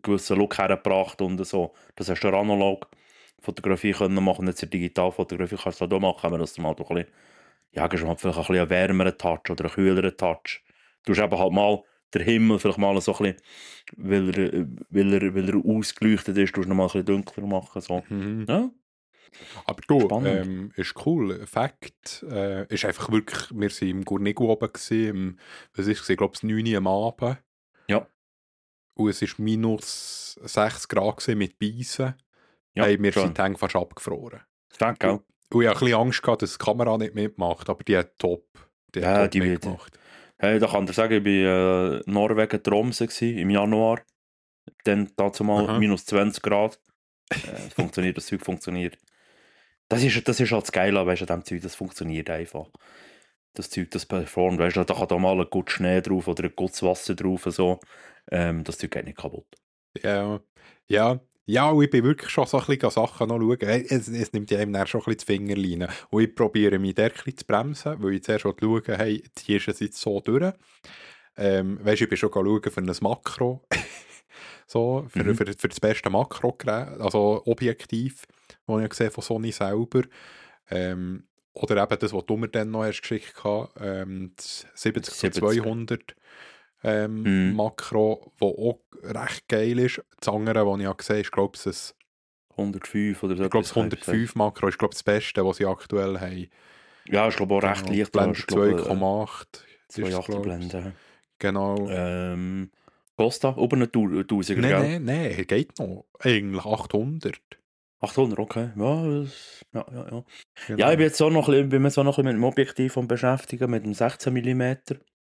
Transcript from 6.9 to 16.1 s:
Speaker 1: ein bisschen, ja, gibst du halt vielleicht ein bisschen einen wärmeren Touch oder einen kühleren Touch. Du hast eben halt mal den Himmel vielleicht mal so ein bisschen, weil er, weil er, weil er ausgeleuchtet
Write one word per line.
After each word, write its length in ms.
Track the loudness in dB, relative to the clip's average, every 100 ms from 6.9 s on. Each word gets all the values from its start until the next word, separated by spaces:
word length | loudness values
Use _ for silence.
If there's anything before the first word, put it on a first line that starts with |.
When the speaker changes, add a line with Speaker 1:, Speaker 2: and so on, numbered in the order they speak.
Speaker 1:
ein 60 | -4
bisschen, 140 | -4 _ _ _ _ _ _
ja, 160 | -4 -2
gibst 160 | 0
du 40 | -2
halt 120 | -2
vielleicht 180 | -2 -2
ein 20 |
bisschen 200 | 0 2
einen 80 | 4
wärmeren 460 | 2 2 2 2 0
Touch 320 | -2 -2 -4
oder 160 | -6 -4
einen 80 |
kühleren 440 | 2 4 4 2 0
Touch. 460 | -2 -2 -6 -12 _ _ _ _ 0
Du 80 |
hast 80 | 2
eben 160 | 2 2
halt 160 | 2
mal 300 | 4 4 2 -2 _ _ -2
den 80 |
Himmel 340 | 2 4 6 4
vielleicht 220 | 2 2
mal 200 | 2 2
so 160 | 0 0
ein 200 | 0 -2
bisschen, 60 | _ -20 -20 -20 -20 -12
weil 320 | 0 2 2 0
er, 280 | 0 -2 -4 -8 -4
weil 240 | 2 4
er, 220 | 4 2 0
weil 140 | 0
er 140 | 2
ausgeleuchtet 720 | 2 0 0 0 2